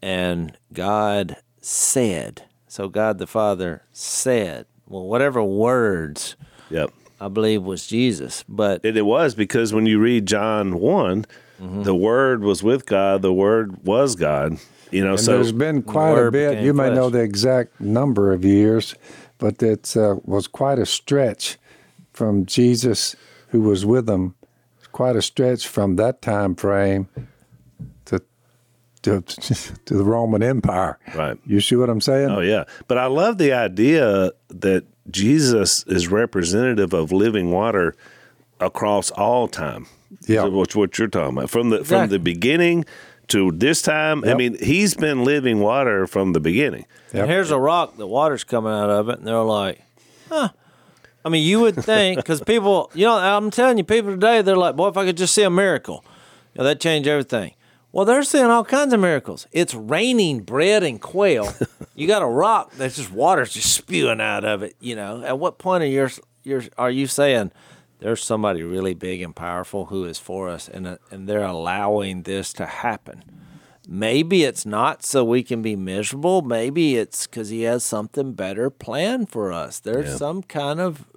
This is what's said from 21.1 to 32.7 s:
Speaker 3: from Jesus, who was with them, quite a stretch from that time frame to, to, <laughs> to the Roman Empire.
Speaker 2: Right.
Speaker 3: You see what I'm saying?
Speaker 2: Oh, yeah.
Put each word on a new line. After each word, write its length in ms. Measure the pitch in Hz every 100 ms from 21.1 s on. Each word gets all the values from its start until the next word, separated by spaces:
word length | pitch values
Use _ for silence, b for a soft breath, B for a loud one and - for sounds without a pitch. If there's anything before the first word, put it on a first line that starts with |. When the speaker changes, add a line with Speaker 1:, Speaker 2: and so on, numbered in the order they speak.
| 143 127 101 - - b b b b _
Speaker 3:
from 320 | - 113 101
Jesus, 720 | 92 - 120 123 123 101 - - b b _
who 140 | 117
was 240 | 107 98 101
with 180 | 127
them, 300 | 113 95 95 - _ _ _ _ -
quite 240 | - 127 117
a 60 |
stretch 440 | 104 - 127 123 -
from 300 | - 101 90
that 240 | 113 131
time 340 | - 104 101
frame 540 | 90 101 98 98 98 95 B B B B B _ - - -
to, 160 | - 95 - _ _ _ _ _ _ _
to, 200 | - 101
<laughs> 640 | - - - 104 - - -
to 80 |
the 100 | 98
Roman 380 | 98 117 117 107
Empire. 560 | 117 135 - 92 90 - -
Speaker 2:
Right. 240 | 82 76 53 -
Speaker 3:
You 140 | 101
see 140 | - 123
what 120 | 123
I'm 140 | 110
saying? 260 | 117 135 139
Speaker 2:
Oh, 120 | 101
yeah. 240 | 90 107 -